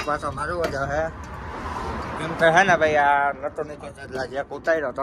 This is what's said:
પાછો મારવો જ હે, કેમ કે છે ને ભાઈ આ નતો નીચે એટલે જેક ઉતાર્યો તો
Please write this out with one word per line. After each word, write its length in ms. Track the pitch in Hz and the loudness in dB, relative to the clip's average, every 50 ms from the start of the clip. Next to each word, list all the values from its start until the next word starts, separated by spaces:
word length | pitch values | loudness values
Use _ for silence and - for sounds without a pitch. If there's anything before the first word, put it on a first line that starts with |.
| - | -2
પાછો 220 | 151 147 151 151 147 139 | -2 -2 -2 -2 -4 -4
મારવો 340 | 139 147 151 175 175 165 156 147 | -4 -4 -4 -2 -2 -2 -2 -2
જ 20 | 135 135 139 139 | -2 -2 -2 -2
હે, 100 | 151 160 160 - - - - - - - - - - - - - - - - - - - - - | -2 -2 -2 -4 -8 -12 -12 -12 -12 -10 -10 -10 -10 -8 -8 -8 -6 -6 -6 -6 -6 -6 -8 -6
કેમ 180 | - 156 160 165 160 | -6 -6 -6 0 4
કે 60 | 165 165 160 | 4 6 8
છે 100 | 175 196 | 8 6
ને 100 | 196 175 | 6 6
ભાઈ 240 | 156 156 156 151 147 143 | 4 4 4 4 6 6
આ 260 | 143 143 143 143 143 139 | 6 6 4 4 2 0
નતો 300 | 131 139 151 147 - 151 | -2 -6 -8 -6 -6 -8
નીચે 240 | 151 147 143 147 143 | -8 -10 -12 -14 -14
એટલે 340 | 143 139 139 131 127 131 131 120 | -14 -14 -12 -8 -6 -6 -6 -4
જેક 260 | 123 135 143 - 147 | -4 -6 -6 -6 -8
ઉતાર્યો 360 | 139 123 165 165 - 143 127 123 | -4 0 0 0 2 0 -2 -2
તો 100 | 131 | -2